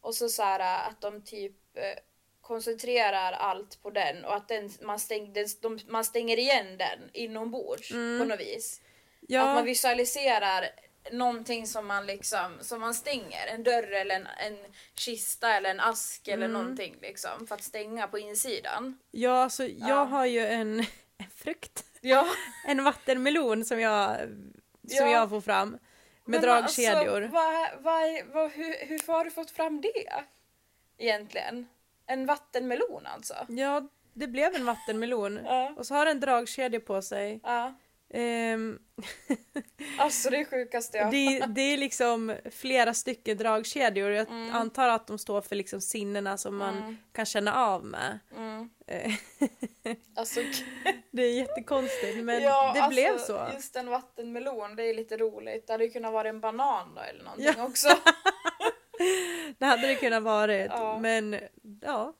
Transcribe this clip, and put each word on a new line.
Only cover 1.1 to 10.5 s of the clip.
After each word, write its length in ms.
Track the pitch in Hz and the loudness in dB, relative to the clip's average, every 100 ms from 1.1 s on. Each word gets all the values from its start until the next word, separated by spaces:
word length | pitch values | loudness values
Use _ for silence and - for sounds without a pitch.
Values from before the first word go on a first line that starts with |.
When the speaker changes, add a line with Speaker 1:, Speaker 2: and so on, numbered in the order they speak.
| 208 | -8
Speaker 1:
typ, 540 | 208 214 196 196 _ - | -14 -10 -10 -12 _ -6
eh, 220 | 196 - _ _ _ _ | -6 -6 _ _ _ _
koncentrerar 880 | - 226 226 226 240 247 214 196 185 | -8 -6 -4 -4 0 4 4 4 0
allt 500 | 180 202 185 208 - | 0 -2 -2 -6 -14
på 60 | 208 | -6
den 360 | 208 165 165 - | -2 0 -2 -4
och 100 | 208 | -4
att 120 | 208 | -2
den, 220 | 226 202 202 | -6 -6 -12
man 160 | 214 208 | -8 -6
stäng-, 340 | - 214 208 | -4 -6 -4
den, 140 | 202 208 - | -4 -4 -2
de, 180 | 226 220 - | -6 -6 -4
man 180 | 226 220 | -2 0
stänger 340 | 240 233 233 | -2 0 2
igen 380 | 254 269 190 185 | 4 2 2 -4
den 220 | 190 - - | -4 -4 -12
inombords 800 | - 233 220 226 254 - - - | -10 -8 -6 -6 -6 -6 -8 -6
Speaker 2:
Mm. 280 | 233 233 240 | -6 -4 0
Speaker 1:
på 60 | 254 | 0
något 140 | 220 | -2
vis. 420 | - - - - _ _ _ _ - | -6 -8 -8 -12 _ _ _ _ -2
Speaker 2:
Ja. 140 | 254 269 | 2 4
Speaker 1:
Att 60 | 277 | 4
man 100 | 240 | 2
visualiserar 1040 | 240 262 240 247 285 277 220 202 | 2 2 2 0 2 2 4 4